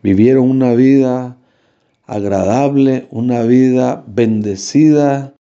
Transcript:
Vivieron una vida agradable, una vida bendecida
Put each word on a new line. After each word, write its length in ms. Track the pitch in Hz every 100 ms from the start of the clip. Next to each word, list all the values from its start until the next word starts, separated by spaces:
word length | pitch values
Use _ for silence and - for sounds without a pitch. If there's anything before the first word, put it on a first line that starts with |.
Vivieron 480 | 98 95 117 135 127
una 240 | 131 127
vida 640 | 120 131 139 127 127 123 127 _ _ _ _ _ _ -
agradable, 1000 | 107 101 98 92 117 139 139 135 131 123
una 320 | 110 120 120
vida 600 | 117 127 131 127 127 120 113
bendecida 1300 | 104 113 110 107 98 - 143 156 151 143 139 135 _